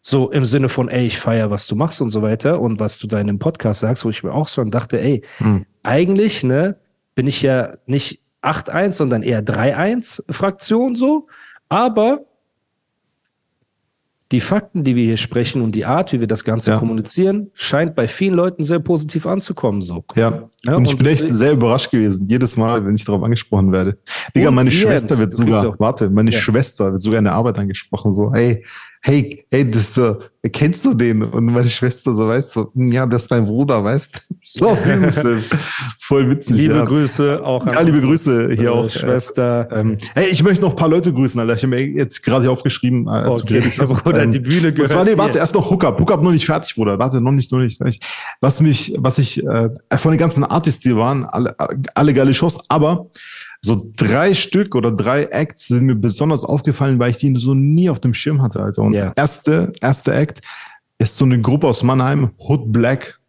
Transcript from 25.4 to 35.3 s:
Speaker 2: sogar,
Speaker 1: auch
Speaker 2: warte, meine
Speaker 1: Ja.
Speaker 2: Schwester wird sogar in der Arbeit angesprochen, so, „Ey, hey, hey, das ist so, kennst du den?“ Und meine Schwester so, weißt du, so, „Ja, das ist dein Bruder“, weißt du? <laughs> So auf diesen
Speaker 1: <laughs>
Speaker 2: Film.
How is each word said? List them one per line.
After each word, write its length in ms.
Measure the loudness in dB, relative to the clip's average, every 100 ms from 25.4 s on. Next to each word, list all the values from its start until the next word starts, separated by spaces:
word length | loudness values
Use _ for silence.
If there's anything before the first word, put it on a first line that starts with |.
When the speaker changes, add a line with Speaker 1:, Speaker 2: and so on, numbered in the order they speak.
| 2 4
Speaker 2:
sogar, 80 | 2
Speaker 1:
auch 60 | 0
Speaker 2:
warte, 300 | -2 0 0
meine 220 | 2 2
Speaker 1:
Ja. 60 | 2
Speaker 2:
Schwester 540 | 0 0 0 -2 -2
wird 80 | 0
sogar 180 | 0 2
in 40 |
der 100 | 2
Arbeit 240 | 2 0 -2
angesprochen, 520 | -4 -8 -8 -4 -2
so, 220 | 0 0
„Ey, 320 | 2 2 0 -6 -20 -20 _
hey, 440 | 0 2 0 -8 _
hey, 220 | 0 2
das 100 | 0
ist 100 | 0
so, 240 | 2 0 0 -8 _ -8
kennst 320 | 0 0 2
du 100 | 0
den?“ 300 | 2 2 2
Und 220 | 0 0 2
meine 240 | 2 2
Schwester 440 | 0 -2 -2 -2
so, 140 | 0 2
weißt 280 | 0 -2 -4
du, 40 |
so, 80 | -4 0
„Ja, 300 | 0 2 2
das 160 | 0
ist 100 | 0
dein 140 | 0 0
Bruder“, 360 | 0 0 0
weißt 320 | 0 -2 -4 -14
du? 200 | -16 -16
<laughs> 40 | -12 0
So 80 | 2
auf 160 | 2
diesen 280 | 2 2 2
Speaker 1:
<laughs> 20 |
Speaker 2:
Film. 300 | 2 0